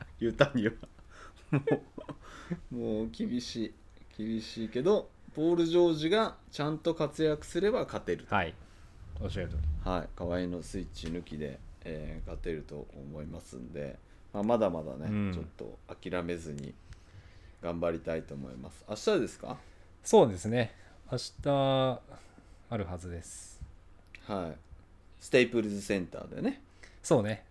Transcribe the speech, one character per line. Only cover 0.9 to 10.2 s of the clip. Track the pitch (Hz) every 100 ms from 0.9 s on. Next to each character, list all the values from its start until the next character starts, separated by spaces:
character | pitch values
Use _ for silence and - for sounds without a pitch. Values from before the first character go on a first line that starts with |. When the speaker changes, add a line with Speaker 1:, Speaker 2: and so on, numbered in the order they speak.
| - - - - - -
Speaker 2:
も | 143 139 139 - - - - - - - 170 -
う、 |
も | 123 117 107
う | 113
厳 | 113 214 123
し | - 117 107
い。 | - - - - -
厳 | 107 113
し | 110 - 113
い |
け | 120
ど、 | 143 208 - - -
ポ | - 160
ー | 170
ル・ | 165
ジ | 170
ョ | 175
ー |
ジ | 160 160
が | 208 214 - -
ち | -
ゃ | 147
ん | 156
と | -
活 | 165 147 -
躍 | 156 147
す | - -
れ | 196
ば | -
勝 | 135 104
て | -
る。 | 87 -
Speaker 1:
は | 104
い。 | 85 - - - - - - -
お | 98
っ |
し | 101
ゃ |
る | 85
通 | 78
り。 | 76 - 92
Speaker 2:
は | 90
い。 | -
河 | -